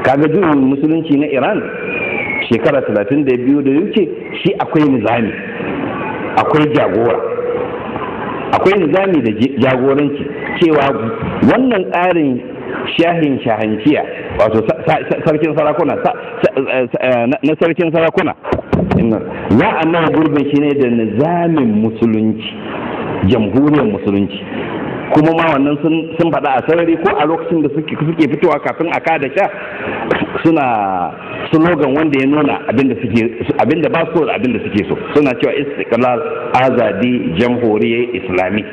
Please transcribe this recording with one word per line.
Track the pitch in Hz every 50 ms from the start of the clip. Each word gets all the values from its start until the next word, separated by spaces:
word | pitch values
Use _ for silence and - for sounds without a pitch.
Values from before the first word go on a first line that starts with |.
| -
Kaga | 127 131 143 151 156
juyin | 156 196 196 165 151 139 131
musulunci | 131 139 139 143 156 156 165 156 160 147 139
na | 151 143
Iran | - 127 123 175 214 160 - - - - - - - - - - - - - - - - - -
shekara | 123 110 - 160 143 135
talatin | - - 107 101 101 101 139 147 151
da | 131 127 123
biyu | 123 127 143 147
da | 139 135
ya | 135 147
wuce, | 190 208 - 226 185 156 - - - - - -
shi | - 170 -
akwai | - 190 - - 160 151 147
nizami, | 135 123 104 110 120 120 113 98 - - - - - - - - - - - - - - - - - - - - - -
akwai | 110 - - 151 151 - 117
jagora, | 139 117 101 87 104 117 120 113 - - - - - - - - - - - - - - - - - - - - - - - - - - -
akwai | - - - 185 196 208
nizami | 175 147 143 185 196 202 180 151
da | 123 113
je-, | 104 110 120 135 139 123
jagoranci, | 123 131 131 123 123 139 135 143 147 143 143 143 - - - - - - -
cewa | - 175 165 156 147 139 139 127 107 110 113 - - - - - - - -
wannan | 170 233 262 262 233 196 185 -
tsarin | - 170 175 185 180 170 156 139 127 120 - - - - - - - - - - -
shahin | - 165 165 175 165 156 147 135 120
shahanciya, | - 123 110 107 110 107 110 107 - 147 147 107 - - - - - - - -
wato | 120 110 110 110 110
sa-, | - 156 - - -
sa-, | 156 139 127 139
sa-, | 160 135 -
sarkin | 160 151 151 160 160 143 156
sarakuna, | 151 147 151 151 165 143 117 101 -
sa-, | 175 - - - - - -
sa-, | - - -
eh, | - 139 95 110 131 127 120
sa-, | - - -
eh, | 127 127 120 117 120
na, | 143 143 -
na | 143 156 -
sarkin | 175 170 165 - 175 165
sarakuna, | 147 165 165 160 - - 180 143 - - - - - - - - - - - - - -
inna, | - 117 110 101 - - - - - -
za | 98 117 170 -
a | - 151 160
maye | 160 170 170 160 151
gurbin | 135 151 160 151 143 147 139 143
shi | 143 143
ne | 147 147 143
da | 139 131 120
nizamin | 120 117 113 107 101 107 143 160 175 175 175 170 165 156 131 113 104 104 110
musulunci, | 113 110 - 117 113 110 110 107 110 107 107 - - - - - - - - - - - - - - - - - 95
jamhuriyar | 123 117 107 98 92 131 143 147 147 147 131 110
musulunci. | 101 95 - 104 101 101 101 92 - - - - - - - - - - - - - - -
Kuma | - - 151 151 160
ma | 165 165 170 165 151
wannan | 135 139 147 147 147
sun, | 147 165 156 165 156 165 - -
sun | 170 165
faɗa | 147 139 131 143
a | 131 123 117 -
sarari | 160 170 170 160 165 156
ko | 165 196 -
a | 147 151
lokacin | 151 165 165 165 - 175 165 151
da | 143
suke, | 143 151 151 - -
suke | 131 151 151 165 165 156 135
fitowa | 143 151 - 170 151 143
kafin | - 139 120 - 160 170
a | - 131
kada | - 165 160 160 135 131
sha, | 131 175 202 - - - - - - - - - - - - - - - - - - - -
suna | 160 165 156 139 127 120 110 101 95 95 90 90 80 - - - - - - - -
slogan | - 160 160 170 180 147 147 135 131
wanda | 147 160 160 139 135
ya | 135 135
nuna | 143 151 147 135 107 90 - -
abin | 107 120 135 131
da | 120 -
suke, | - 110 98 120 110 120 - - - - 147 -
abin | - 120 156 170
da | 156 131
ba | 127 165 165 -
su | - 170
so | 151 -
da | 90
abin | 98 107 127
da | 117 101
suke | - - 87 104 92
so. | - - - - - -
Suna | 147 151 135 123 -
cewa | 147 143 139
istiklal, | 139 143 143 143 - - - 113 117 123 123 123 117 110 - - - - - - 131
azadi, | 131 135 127 127 117 107 98 95 123 123 123 123 - 80 82 85
jamhuriyar | 117 120 123 110 110 113 107 104 117 117 117 117 123 117 - 90
islami. | 90 92 92 90 92 92 101 107 101 98